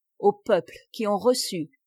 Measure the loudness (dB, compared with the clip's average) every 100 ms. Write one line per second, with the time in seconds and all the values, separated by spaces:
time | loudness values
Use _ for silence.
0 | _ -2 0 0 0 0 0 -14 _ -6
1 | -2 0 2 0 -2 -6 -8 _